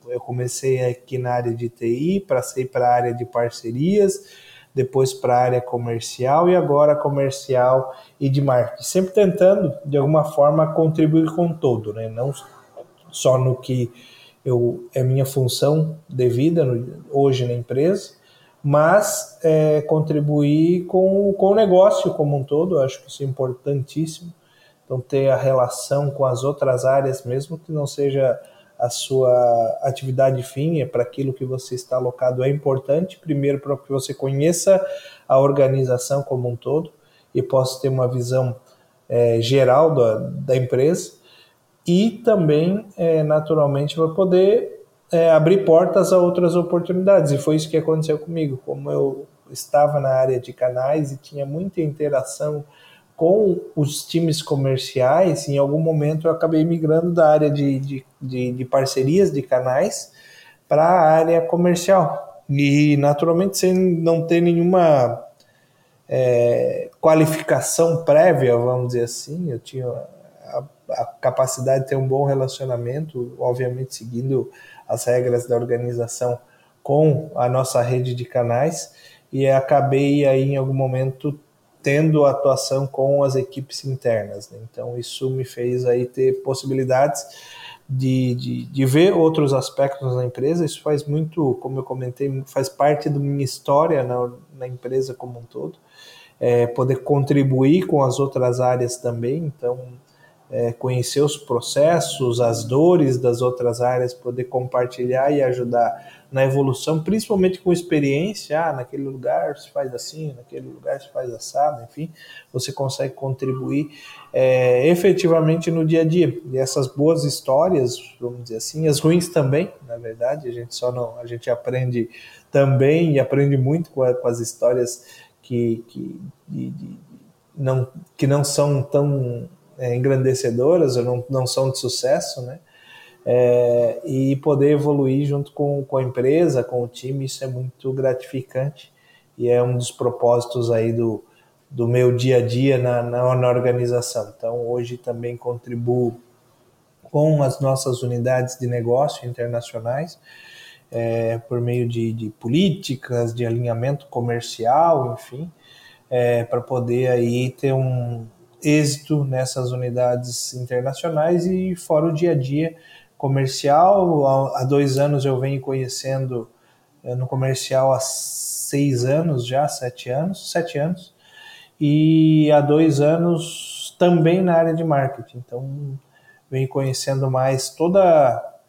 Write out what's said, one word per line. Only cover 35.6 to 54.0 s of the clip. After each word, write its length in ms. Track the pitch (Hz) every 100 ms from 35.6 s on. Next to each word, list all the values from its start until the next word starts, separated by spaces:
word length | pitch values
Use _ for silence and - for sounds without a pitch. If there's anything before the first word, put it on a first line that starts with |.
| 135 135 127 123 - 139
como 260 | 139 127 123
um 60 | 120
todo 360 | 123 147 170 _ _ _ _ -
e 80 |
possa 360 | 127 135 127 -
ter 100 | 139
uma 180 | 131 123
visão, 480 | 127 120 131 127 120 _ _ _ _ -
é, 320 | 120 120 117
geral 520 | 113 135 127 131 165
da, 220 | 143 113 107
da 380 | - - - 127
empresa, 580 | 127 127 147 180 - - _ _ _ _ _ _ -
e 340 | 180 226 220 -
também, 600 | 208 156 151 170 202 - -
é, 240 | 165 160
naturalmente, 720 | 151 156 156 156 143 139 147 160
vai 140 | 160
poder, 640 | 160 185 180 190 220 - - - _ -
é, 180 | 170 165
abrir 340 | 160 156 190
portas 480 | 180 160 180 196 175
a 60 | 185
outras 380 | 175 180 175 175
oportunidades, 760 | 170 175 170 185 190 190 147
e 60 | 135
foi 180 | - 156
isso 140 | -
que 80 | 160
aconteceu 400 | 160 160 156 151
comigo. 420 | - 165 151 127 -
Como 260 | 139 143
eu 360 | 143 139 131 - _ -
estava 480 | 131 - 147 147 147
na 100 | 135
área 300 | 131 131 123
de 120 | 123
canais 600 | 127 127 127 131 156 139
e 60 | 135
tinha 280 | - 143 139
muita 340 | 151 190 180
interação 840 | 151 143 147 135 - - 151 147 147 _ - _ _ -
com 460 | 165 202 208 175 - -
os 280 | 147 -